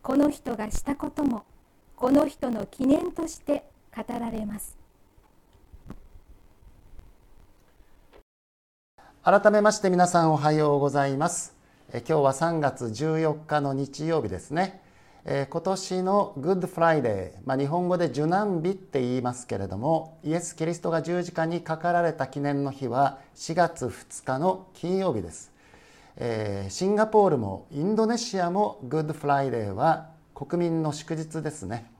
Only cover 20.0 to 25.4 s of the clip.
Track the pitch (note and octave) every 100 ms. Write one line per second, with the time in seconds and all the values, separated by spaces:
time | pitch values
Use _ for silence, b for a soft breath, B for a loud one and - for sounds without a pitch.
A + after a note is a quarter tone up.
20 | D#3 - D3 E3 F3 - D#3+ E3 F3 E3
21 | E3 F3 F3 - D#3+ E3+ E3+ D#3+ F3 F3
22 | E3+ C3+ C3 C#3+ C#3+ C#3 C#3 C3+ B2+ A#2+
23 | C#3 - B - - E3 E3+ - B2 -
24 | - - - C3 F3+ F#3 - - E3+ F#3+
25 | F#3+ A2+ F2 -